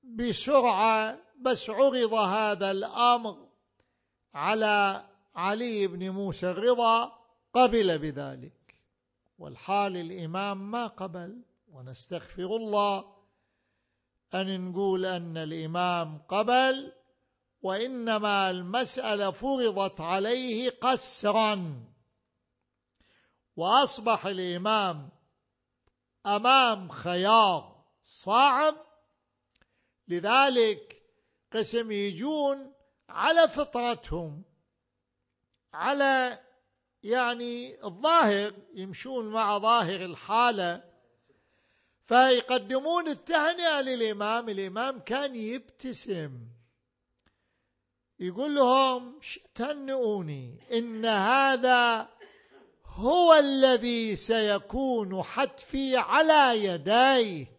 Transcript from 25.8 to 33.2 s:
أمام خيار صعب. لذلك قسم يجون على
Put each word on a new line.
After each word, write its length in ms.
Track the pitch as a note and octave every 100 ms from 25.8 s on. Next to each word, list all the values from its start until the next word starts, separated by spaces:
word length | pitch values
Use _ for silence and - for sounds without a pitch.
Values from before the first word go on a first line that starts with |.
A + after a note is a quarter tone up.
| _ _ _ _ -
أمام 600 | G3+ A#3+ C4+ B3 G#3 F3+
خيار 960 | B2+ F3 F3+ F#3+ A3+ G#3 E3 - - _ _
صعب. 680 | _ - F#3 A3+ C#4 C4 D#4 D4+ - _ _ _ _ _ _ _ _ _ _ _ -
لذلك 960 | F3 G3 B3+ C#4 B3 A3 G3 - - _ _ _ _ _
قسم 400 | A3 G#3+ A#3 A3+
يجون 800 | G#3 G3+ E3 C4+ D#4 C#4+ C#4 C4+ _ _ _ _
على 400 | -